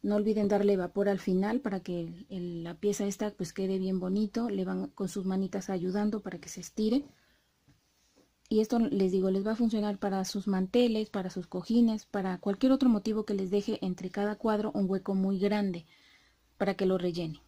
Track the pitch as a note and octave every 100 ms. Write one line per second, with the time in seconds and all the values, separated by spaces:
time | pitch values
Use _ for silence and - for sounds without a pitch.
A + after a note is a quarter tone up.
0 | G3+ G#3 G#3+ G#3+ G3+ G3+ G3+ G3 F3+ -
1 | G3+ G3 - F#3 G3 A#3 A3+ G3 F#3 F3
2 | E3 E3+ - F#3+ F3 E3+ E3 F3 G3+ G3+
3 | G3+ G3 G#3 - E3+ - F#3+ F#3+ F#3+ F#3+
4 | F3+ G3 G#3+ A3+ A#3 G3 F#3 F#3 F#3+ -
5 | F#3+ G#3 F#3 F#3+ F#3+ G3 F#3 F#3+ F3+ G3
6 | G#3+ G#3+ G3 F3 - - F3 - G#3+ B3
7 | C#4+ _ _ _ _ _ _ _ _ _
8 | _ _ _ _ _ G#3+ A3 A#3 A#3 G3+
9 | F#3+ F#3+ F#3+ F#3+ G3+ A3 A#3 G#3+ G#3 G3+
10 | G3+ F#3+ F#3 G3+ G3 F#3+ F#3 B3 B3 G#3+
11 | G#3+ G3+ F#3 F#3 F3 F3+ F3 A3+ A#3 G#3+
12 | - G3+ F#3+ F3+ - G3 C4 C4+ B3+ G#3+
13 | A3 G#3+ G#3+ G3+ F#3+ G3+ G3+ G#3+ F#3+ F3+
14 | F#3 G3+ G3+ G#3+ A3+ G#3+ G#3+ G#3 F#3+ F#3+
15 | F#3+ F#3+ F#3+ G3 G3+ G#3 G3+ E3+ - -
16 | _ _ _ _ _ _ F#3+ F#3+ F#3 F#3
17 | F3+ E3+ E3 D#3